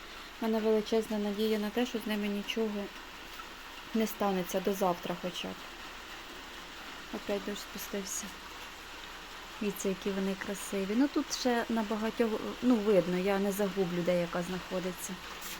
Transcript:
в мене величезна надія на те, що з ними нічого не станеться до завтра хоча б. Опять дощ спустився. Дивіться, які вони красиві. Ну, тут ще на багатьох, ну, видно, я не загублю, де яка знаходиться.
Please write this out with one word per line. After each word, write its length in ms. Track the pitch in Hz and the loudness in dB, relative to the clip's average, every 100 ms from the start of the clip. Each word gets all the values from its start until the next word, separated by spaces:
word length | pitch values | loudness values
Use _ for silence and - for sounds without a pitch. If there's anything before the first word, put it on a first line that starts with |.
| - - - - | -12 -14 -12 -2
в 40 | |
мене 160 | 226 220 | 2 4
величезна 580 | 220 220 208 226 220 214 | 6 6 6 2 2 0
надія 420 | 208 202 220 214 | 0 2 2 4
на 100 | 208 | 2
те, 160 | 240 247 | 2 0
що 140 | 226 | 0
з 80 | 214 | 0
ними 200 | 214 208 | 0 0
нічого 560 | 202 202 226 220 208 196 - - - - - - - - - - 220 | 0 0 0 0 0 -4 -8 -12 -12 -12 -12 -12 -12 -14 -12 -2 2
не 120 | 220 | 2
станеться 520 | - 202 185 175 190 | 2 2 2 2 0
до 140 | 190 | 2
завтра 420 | 196 185 175 - 175 | 4 4 2 -2 -4
хоча 260 | 180 - 185 | -4 -4 -6
б. 80 | 185 - - - - - - - - - - - - - - - | -8 -10 -12 -12 -12 -12 -12 -12 -12 -12 -12 -12 -12 -12 -12 -8
Опять 280 | 214 - 202 202 | -6 -2 -2 -2
дощ 140 | 202 | -6
спустився. 680 | - 202 - 202 190 - 196 - - - - - - - - - - - - - | -6 -8 -6 -4 -4 -4 -6 -10 -12 -12 -12 -12 -12 -12 -12 -12 -12 -12 -10 -4
Дивіться, 300 | 208 185 202 | -2 0 0
які 200 | 185 202 | 0 0
вони 260 | 196 196 196 - | 0 0 0 -4
красиві. 480 | 196 - 202 196 226 | -6 -4 -2 2 4
Ну, 120 | 285 | 4
тут 260 | 302 277 | 4 0
ще 320 | - 254 240 - | 0 2 2 2
на 140 | 226 | 0
багатьох, 460 | 208 214 220 - 226 220 208 - | 2 0 0 2 2 2 -2 2
ну, 140 | 247 226 | 4 6
видно, 420 | 208 190 175 180 | 8 6 6 4
я 220 | 196 196 | 4 4
не 120 | 202 | 2
загублю, 500 | 196 202 196 175 175 170 | 2 2 2 2 2 4
де 160 | 175 | 4
яка 200 | 170 180 | 2 0
знаходиться. 720 | 175 180 - 185 185 180 - 180 - - - | -2 -4 -4 -2 -2 -4 -6 -8 -10 -10 -8